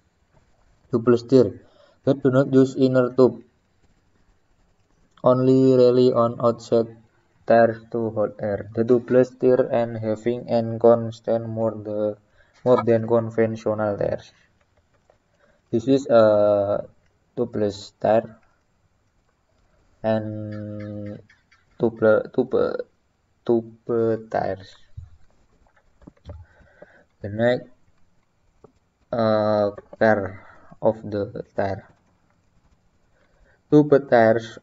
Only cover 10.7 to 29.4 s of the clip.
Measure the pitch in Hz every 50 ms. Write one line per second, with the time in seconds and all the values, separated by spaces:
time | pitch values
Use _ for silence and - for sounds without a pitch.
10.7 | 113 113 113 117 117 117 113 113 113 - - - 113 113 113 113 110 110 113 113
11.7 | 107 107 101 107 107 107 107 107 104 - _ _ _ _ _ _ _ _ - 123
12.7 | 127 117 117 117 113 113 113 110 117 117 113 110 113 - 113 113 110 110 - 107
13.7 | 107 107 107 104 101 - - - - - - - _ _ _ _ _ _ _ _
14.7 | _ _ _ _ _ _ _ _ _ _ _ _ _ _ _ _ _ _ _ _
15.7 | - 117 113 131 135 135 139 - 123 113 110 107 107 104 104 104 104 101 101 101
16.7 | 104 - - - _ _ _ _ _ _ _ _ - - 120 113 - 110 107 101
17.7 | 98 101 - - _ _ - 104 107 113 - - - _ _ _ _ _ _ _
18.7 | _ _ _ _ _ _ _ _ _ _ _ _ _ _ _ _ _ _ _ _
19.7 | _ _ _ _ _ _ - 110 110 110 107 107 107 107 107 107 104 104 104 104
20.7 | 104 104 104 104 104 104 104 104 104 107 - _ _ _ _ _ _ _ _ _
21.7 | _ - 120 113 117 - 110 110 107 - - - - - 123 - - 107 95 -
22.7 | - - - _ _ _ _ _ _ _ _ _ _ _ - - 120 117 113 113
23.7 | 113 _ _ - 120 113 113 113 110 110 110 110 110 101 - 98 95 98 98 -
24.7 | - - - - - - - - - - - - _ _ _ _ _ _ _ _
25.7 | _ _ _ _ _ _ - - _ _ _ - - - - _ _ _ _ _
26.7 | _ - - - _ _ _ _ _ _ - 101 101 107 117 120 123 123 - -
27.7 | _ _ _ _ _ _ _ _ _ _ _ _ _ _ _ _ _ _ - -
28.7 | _ _ _ _ _ _ _ - - 117 113 110 107 107